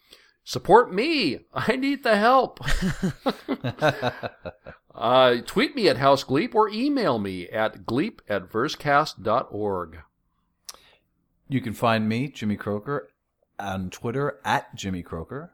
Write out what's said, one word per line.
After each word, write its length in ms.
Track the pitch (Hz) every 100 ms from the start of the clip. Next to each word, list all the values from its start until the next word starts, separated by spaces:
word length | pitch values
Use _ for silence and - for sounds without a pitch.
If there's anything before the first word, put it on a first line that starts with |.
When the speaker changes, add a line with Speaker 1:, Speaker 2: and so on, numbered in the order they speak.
| _ - _ _
Speaker 1:
Support 500 | - - - 220 240
me. 460 | 185 302 302 170 101 _ -
I 200 | 202 262
need 280 | 277 277
the 140 | 233 208
help. 420 | 226 262 226 -
<laughs> 60 | - - 185 - 185 - 269 - - 269 127 -
Speaker 2:
<laughs> 960 | 151 - - - - - - - - - _ -
Speaker 1:
Uh, 440 | 113 127 127 123 -
tweet 300 | 196 330 269
me 140 | 180
at 80 | 123
House 260 | 139 135
Gleep 320 | - 135 240 220
or 140 | 214
email 500 | 214 285 277 180 117
me 300 | 98 92 87
at 360 | 110 110 110 95
gleep 340 | 120 220 - -
at 200 | 98 92
versecast 720 | 110 151 - 143 143 151 -
dot 220 | 104 117 -
org. 460 | 101 104 92 82 80 - _ _ _ _ _ - - _ _ _ _ _ _ -
Speaker 2:
You 100 | 127
can 140 | 113
find 340 | 104 117 113 110
me, 220 | 113 147
Jimmy 260 | - 107 101
Croker, 540 | 107 104 139 143 - _ _ _ _ -
on 300 | 98 95 92
Twitter 500 | - 120 131 143 - -
at 280 | 135 -
Jimmy 300 | 127 101 90
Croker. 480 | 85 85 80 135 170